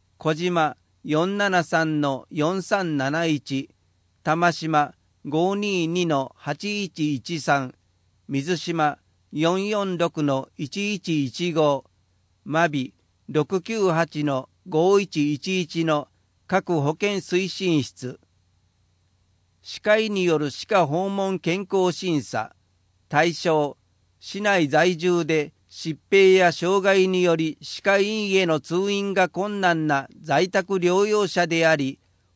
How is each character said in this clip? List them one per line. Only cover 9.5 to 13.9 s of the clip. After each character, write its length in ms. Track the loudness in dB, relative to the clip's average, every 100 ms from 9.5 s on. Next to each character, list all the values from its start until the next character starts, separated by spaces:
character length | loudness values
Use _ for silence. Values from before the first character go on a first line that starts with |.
| 0 -2
四 280 | -2 -4 -2
六 260 | -4 -2
の 280 | -2 -2 -4 -10
一 360 | -10 -6 -4
一 300 | -6 -2 -2
一 280 | -2 -4 -4
五。 320 | 0 0 0 -6 _ _ _ _ _
真 220 | -4 0 0
備、 260 | 0 -6 _ _ _ -4
六 360 | -2 -2 -4
九 280 | -4 0 0